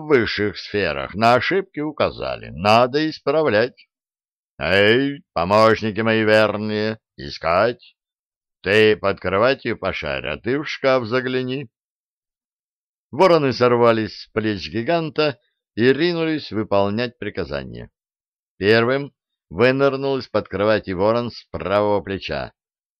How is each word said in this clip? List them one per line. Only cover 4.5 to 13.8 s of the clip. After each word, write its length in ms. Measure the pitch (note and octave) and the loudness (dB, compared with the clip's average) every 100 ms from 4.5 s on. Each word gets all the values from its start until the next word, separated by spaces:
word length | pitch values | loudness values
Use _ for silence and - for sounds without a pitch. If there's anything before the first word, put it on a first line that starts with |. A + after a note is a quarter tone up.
| - | -8
Эй, 640 | D2 G2 G#2 A#2+ C#3 C#3+ _ | 0 4 4 4 0 -6 _
помощники 640 | E2+ F2 G#2 A2 G#2+ A2 G2 | -4 2 4 4 2 -2 -4
мои 220 | A2+ A2 | 0 0
верные, 760 | G#2+ G#2+ G#2+ G#2 G#2+ G#2+ G#2+ A2 _ - | 4 4 4 0 -6 -4 -4 -6 _ -16
искать. 800 | C#2+ - D#2+ F2 A#2 B2 - _ _ _ _ _ _ _ | -14 -6 0 2 2 -2 -14 _ _ _ _ _ _ _
Ты 340 | F2 G#2+ G#2+ G2 | 0 4 4 2
под 240 | G2 F#2 | -2 -4
кроватью 600 | F#2 F#2+ A#2+ C3+ A#2+ G#2 | -2 0 0 0 -6 -6
пошарь, 480 | F#2 E2 D#2 C2+ B1+ | -6 -6 -6 -6 -6
а 100 | D2+ | -8
ты 220 | A2+ C#3 | -4 -4
в 60 | C#3+ | -6
шкаф 400 | - C3+ C3 G#2+ | -4 0 0 0
загляни». 680 | B2+ B2+ B2+ B2+ C3+ B2+ _ _ _ _ _ _ _ _ _ _ _ _ _ _ | -4 -2 -4 -4 -8 -12 _ _ _ _ _ _ _ _ _ _ _ _ _ _
Вороны 420 | B2 F#3 E3 C3+ | 2 4 6 2
сорвались 680 | A2+ B2 B2 | 2 4 6